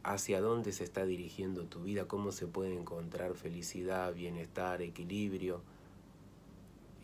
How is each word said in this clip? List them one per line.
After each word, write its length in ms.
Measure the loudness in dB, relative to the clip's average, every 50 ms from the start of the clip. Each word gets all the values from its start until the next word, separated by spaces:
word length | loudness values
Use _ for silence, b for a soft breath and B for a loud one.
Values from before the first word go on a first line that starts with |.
| 0
¿Hacia 380 | 2 2 2 4 4 6 6
dónde 320 | 6 6 6 4 4 2 0
se 100 | 0 -2
está 220 | 0 2 4 4
dirigiendo 600 | 4 4 2 0 -4 -4 -2 0 0 0 0 -2
tu 180 | -4 -4 -4 -2
vida? 240 | 0 0 0 0
¿Cómo 240 | 2 0 2 2 0 0
se 120 | 0 -2
puede 300 | -2 0 2 2 2 0
encontrar 580 | 0 -2 -4 -4 -4 -4 -2 -2 0 0 0 0
felicidad, 760 | -2 -2 -4 -4 -4 -4 -4 -2 0 0 2 2 4 2 2 0
bienestar, 680 | 0 -2 -2 -2 -2 -4 -4 -2 0 0 2 2 0
equilibrio? 800 | 0 -2 -4 -4 -4 0 2 2 2 2 2 2 2 0 0 0 B B B B B B B B -18 -18 -18 -18 -18 -18 -18 -18 -18 -16 -16 -16 -16 -16 -18 -18 -18 -16 -16 -14